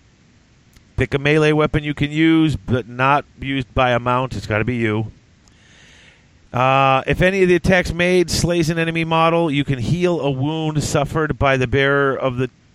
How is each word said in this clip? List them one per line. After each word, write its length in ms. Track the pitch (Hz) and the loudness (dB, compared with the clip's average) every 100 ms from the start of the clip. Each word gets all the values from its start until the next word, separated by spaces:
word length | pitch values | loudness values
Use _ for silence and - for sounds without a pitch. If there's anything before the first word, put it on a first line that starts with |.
| _ _ _ _ _ _ _ _ _ - | _ _ _ _ _ _ _ _ _ -4
Pick 180 | 131 | -2
a 40 | 139 | 0
melee 340 | 147 156 151 | 2 2 4
weapon 320 | 151 151 156 | 2 0 0
you 100 | 147 | -4
can 160 | 143 147 | -4 -4
use, 460 | 151 160 160 156 110 | 0 2 4 2 -2
but 320 | - 127 110 | -2 -4 -4
not 360 | 123 135 143 - - | -2 2 2 -2 -10
used 320 | 131 135 - | -6 -6 -4
by 160 | 135 127 | 0 2
a 80 | 120 | 0
mount. 360 | 123 123 131 101 | 0 -2 -2 -8
It's 100 | - | -4
gotta 180 | 107 | -4
be 120 | 110 120 | -2 -2
you. 360 | 110 107 107 - _ _ _ _ _ - - - - _ _ _ _ | -2 -2 -4 -12 _ _ _ _ _ -20 -20 -20 -20 _ _ _ _
Uh, 500 | 117 131 135 135 135 139 | -2 0 2 2 2 0
if 160 | 139 | 0
any 200 | 180 196 | 0 2
of 60 | 180 | 2
the 60 | |
attacks 380 | 175 - 185 170 | 2 2 0 0
made 380 | 170 180 180 165 | -2 0 2 0
slays 380 | - 160 175 156 | -2 0 0 0
an 80 | 165 | -2
enemy 260 | 165 165 | -2 -2
model, 460 | 160 165 165 170 165 | -2 2 2 2 2
you 140 | 139 | 0
can 140 | 139 131 | -2 -4
heal 420 | 104 175 175 165 | -2 0 0 0
a 100 | 139 | -2
wound 520 | 131 143 160 156 151 | -2 -2 -2 -2 -2
suffered 540 | - 156 139 160 151 131 | -2 -2 -2 -2 -4 0
by 180 | 139 135 | 0 2
the 100 | 123 | 0
bearer 480 | 135 139 143 139 | 0 2 2 0
of 220 | 127 131 123 | -2 -4 -2
the 140 | 127 - _ | -6 -8 _